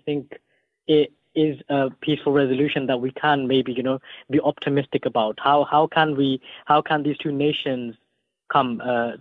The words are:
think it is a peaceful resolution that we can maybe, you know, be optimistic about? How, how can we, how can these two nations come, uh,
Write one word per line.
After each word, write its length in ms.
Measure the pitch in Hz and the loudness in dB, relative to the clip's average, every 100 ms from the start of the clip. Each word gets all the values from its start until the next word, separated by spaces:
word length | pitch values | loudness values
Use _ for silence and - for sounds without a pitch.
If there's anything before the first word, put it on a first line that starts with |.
| - | -6
think 340 | 147 - - _ _ _ _ - | -6 -8 -16 _ _ _ _ 2
it 240 | 151 143 _ _ | 2 2 _ _
is 260 | 160 156 139 - | -2 0 -2 -4
a 200 | 139 135 - | 0 0 -2
peaceful 300 | - 147 147 | -4 -2 2
resolution 540 | 143 135 131 147 151 131 | 2 2 2 0 0 -2
that 140 | 127 | -2
we 100 | 131 | -4
can 340 | - 151 143 127 | -2 0 0 2
maybe, 260 | 131 127 | 0 0
you 100 | 120 | -4
know, 160 | 123 135 - - - | -4 -4 -8 -20 -2
be 100 | 139 | 0
optimistic 640 | 147 - 151 139 131 139 131 | 0 -2 -2 -2 -2 -4 -2
about? 320 | 120 107 - | 0 -2 0
How, 240 | 139 147 143 | 2 2 4
how 220 | 151 156 | 2 2
can 280 | 165 156 139 | 2 0 2
we, 240 | 139 131 - - - | 0 -2 -6 -10 2
how 160 | 151 | 2
can 220 | - 156 | 2 -2
these 140 | 147 143 | -2 -4
two 140 | - | -4
nations 640 | 139 147 147 143 127 120 117 _ _ _ _ - | -2 0 -2 -4 -6 -8 -12 _ _ _ _ -2
come, 300 | 147 131 117 | 0 0 -2
uh, 300 | 123 120 117 - | -2 -2 -2 -6